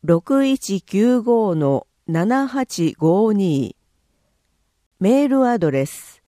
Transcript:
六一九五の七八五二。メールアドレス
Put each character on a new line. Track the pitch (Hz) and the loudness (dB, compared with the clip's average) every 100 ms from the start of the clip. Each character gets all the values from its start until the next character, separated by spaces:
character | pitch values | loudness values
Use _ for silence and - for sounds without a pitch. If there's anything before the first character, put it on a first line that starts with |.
| 156 | 2
六 | 170 - 269 269 | 0 2 0 2
一 | 269 - 196 | 0 -2 -6
九 | _ 190 233 247 | _ 0 2 2
五 | 226 233 214 165 | 0 0 0 0
の | 143 135 - _ - | 0 0 -4 _ -6
七 | 160 185 254 269 | -2 0 0 -2
八 | 262 254 - 165 - | -4 -6 -2 -4 0
五 | 160 180 220 | 0 2 2
二。 | 208 190 143 113 - _ _ _ _ _ _ _ _ _ _ _ _ | 0 0 0 -4 -8 _ _ _ _ _ _ _ _ _ _ _ _
メ | 185 262 | 0 2
ー | 285 | 2
ル | 269 254 | 2 0
ア | 240 | 0
ド | 165 | 0
レ | 135 139 | -2 -4
ス | - - - _ | -8 -20 -20 _